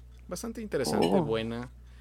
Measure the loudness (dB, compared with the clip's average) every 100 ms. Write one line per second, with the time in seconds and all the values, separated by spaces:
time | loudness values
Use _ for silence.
0 | -20 -20 -12 -10 -8 -10 -4 -2 2 2
1 | 4 4 4 0 0 -4 -8 -14 -20 -20